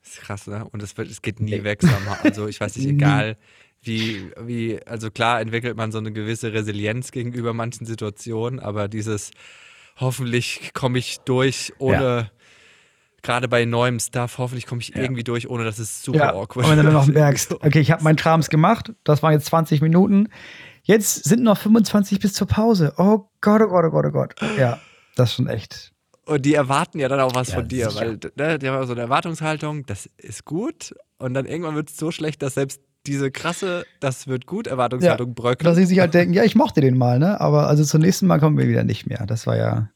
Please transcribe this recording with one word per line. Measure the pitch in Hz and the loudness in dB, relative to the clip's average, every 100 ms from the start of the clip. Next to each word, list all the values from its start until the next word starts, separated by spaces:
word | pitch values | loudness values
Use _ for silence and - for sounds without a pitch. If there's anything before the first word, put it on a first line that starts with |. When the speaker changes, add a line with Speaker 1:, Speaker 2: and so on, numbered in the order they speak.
Speaker 1:
Das | - | -20
ist | - | -20
krass, | - 101 - | -14 -14 -10
ne? | 104 107 | -12 -12
Und | - | -12
es | 101 - | -12 -10
wird, | 113 | -12
es | 101 | -10
geht | - 104 | -10 -6
nie | 107 107 | -6 -4
Speaker 2:
Nee. | |
Speaker 1:
weg, | 104 104 | -4 2
somehow. | 170 107 98 101 | 2 2 -2 -2
Also | 302 104 107 | -2 -2 -8
ich | 101 | -6
weiß | 104 - | -8 -4
nicht, | 135 | -2
Speaker 2:
<laughs> | |
Nie. | |
Speaker 1:
egal | 143 143 104 107 107 _ _ _ _ | 2 4 2 0 -6 _ _ _ _
wie, | - 110 113 107 92 - | -8 -4 -4 -6 -12 -16
wie, | 117 120 113 107 - | -10 -6 -4 -6 -10
also | 117 110 | -10 -10
klar | - 117 120 | -2 0 0
entwickelt | 110 117 120 110 | -2 -4 -4 -6
man | 110 | -6
so | 110 | -6
eine | 110 | -8
gewisse | 110 107 113 117 | -8 -6 -6 -4
Resilienz | 110 107 104 104 117 127 | -4 -4 -4 -4 -4 -6
gegenüber | 131 120 123 117 | -8 -8 -6 -6
manchen | 117 117 117 113 | -4 -6 -8 -12
Situationen, | 113 107 104 - 113 117 127 | -8 -8 -10 -10 -6 -6 -6
aber | 104 104 101 | -8 -6 -6
dieses, | 110 107 104 - _ - - - _ _ _ | -6 -6 -6 -8 _ -20 -20 -20 _ _ _
hoffentlich | 127 123 127 120 120 - - | -4 -4 -4 -2 -4 -8 -12
komm | - 131 127 | -6 -2 -2
ich | 123 - | -4 -10
durch | - 127 135 127 - - | -2 0 0 -2 -10 -6
ohne, | 135 - | 0 2
Speaker 2:
Ja. | 131 123 113 _ _ _ _ _ _ _ _ _ | 2 -2 -4 _ _ _ _ _ _ _ _ _
Speaker 1:
gerade | - 120 123 | -4 -2 0
bei | 120 | 2
neuem | 117 117 123 123 | 2 2 0 0
Stuff, | - 131 120 - | -4 -4 -6 -6
hoffentlich | 123 123 - | -8 -6 -8
komm | 120 | -10
ich | 113 | -8
Speaker 2:
Ja. | - | -6
Speaker 1:
irgendwie | 131 127 | -4 -4
durch, | 117 120 120 | -4 -6 -6
ohne | 123 | -6
dass | 113 107 | -6 -6
es | 110 - | -10 -10
super | - 151 | -2 2
Speaker 2:
Ja, | 143 | 2
Speaker 1:
awkward | 95 101 120 123 | 0 -6 0 4
Speaker 2:
und | |
wenn | 151 | 6
du | |
dann | 151 | 6
noch | 151 139 | 6 6
Speaker 1:
ist. | |
<laughs> | |
Speaker 2:
merkst, | 147 147 135 - | 6 4 4 -2
okay, | 175 156 147 | 0 2 4
ich | 139 | 4
hab | 165 | 4
meinen | 156 156 | 4 4
Krams | 165 165 156 | 4 2 4
gemacht, | 156 165 226 - - | 2 4 2 -2 -10
das | - 147 | 0 2
waren | 160 | 4
jetzt | 151 147 | 2 2
zwanzig | 165 160 156 | 0 2 2
Minuten, | 156 165 202 196 214 - - - - _ | 4 4 6 4 2 -4 -20 -20 -20 _
jetzt | - 214 208 - | 2 2 4 -4
sind | - 233 | 2 2
noch | 240 196 | 4 2
fünfundzwanzig | 214 226 202 208 196 196 | 6 4 6 2 2 0
bis | 202 | -2
zur | - 196 | -2 -2
Pause. | - 220 214 151 - | 2 2 4 2 2
Oh | 185 214 - _ | 4 4 0 _
Gott, | - 214 | 2 4
oh | 214 | 4
Gott, | 180 165 | 4 2
oh | |
Gott, | 151 147 | 2 0
oh | |
Gott. | 147 131 - 220 214 | 0 -4 -4 -6 0
Ja, | 127 117 - _ _ - | 0 0 -12 _ _ 0
das | 120 | 0
ist | - | 0
schon | 127 | -4
echt. | 117 - - - _ _ _ | -4 -8 -18 -20 _ _ _
Speaker 1:
Und | - 151 | -4 -2
die | 135 | 2
erwarten | 151 131 135 170 170 | 2 2 0 -2 -4
ja | 135 | -2
dann | 139 | 2
auch | 131 123 | 0 0
was | 127 | -4
Speaker 2:
Ja, | - | -4
Speaker 1:
von | 120 | -6
dir, | 127 117 | -4 -4
Speaker 2:
sicher. | 104 | -2
Speaker 1:
weil, | 113 110 - | -6 -6 -12
ne, | - 147 160 | -6 -4 -2
die | 135 | -2
haben | 135 131 | -4 -4
so | |
eine | 120 | -6
Erwartungshaltung, | 120 143 175 160 156 156 151 151 131 | -2 -2 -2 -6 -6 -6 -6 -10 -10
das | 98 - _ | -12 -12 _
ist | - 113 | -18 -18
gut. | - 156 226 - - - _ _ | -8 -6 -6 -10 -16 -20 _ _
Und | 127 | -6
dann | 127 135 | -6 -6
irgendwann | 156 170 151 | -6 -6 -6
wird's | 147 - | -8 -8
so | 156 | -8
schlecht, | 170 156 151 | -4 -6 -6
dass | 139 | -6
selbst | - 139 - _ _ - | -4 -6 -6 _ _ -6
diese | 139 139 | -4 -4
krasse, | 135 160 175 190 175 - _ | -4 -6 -4 -4 -6 -8 _
das | 139 127 - | -6 -6 -6
wird | 127 - | -8 -6
gut, | 190 240 | -10 -6
Erwartungshaltung | 131 120 127 175 151 123 | -2 -2 2 2 2 -2
Speaker 2:
Ja, | |
Speaker 1:
bröckelt. | 117 120 127 165 | -4 -2 0 2
Speaker 2:
dass | 170 | 4
sie | 185 | 4
sich | 180 | 4
halt | 180 | 4
denken, | 170 175 | 4 4
ja, | 175 | 4
ich | 226 226 | 4 4
mochte | 277 - | 4 4
den | 139 127 | 4 4
mal, | 123 123 | 2 4
ne? | 165 208 | 2 2
Aber | 160 147 147 | 2 2 4
also | 147 | 4
zum | 147 160 | 4 4
nächsten | 160 190 185 | 4 4 2
Mal | 165 | 4
kommen | 151 147 | 4 2
wir | 127 | 2
wieder | 117 | 2
nicht | 117 113 - | 0 -2 -6
mehr. | 113 101 | -8 -4
Das | 113 - | -4 -2
war | 113 | 0
ja | 110 113 107 | 0 -2 -4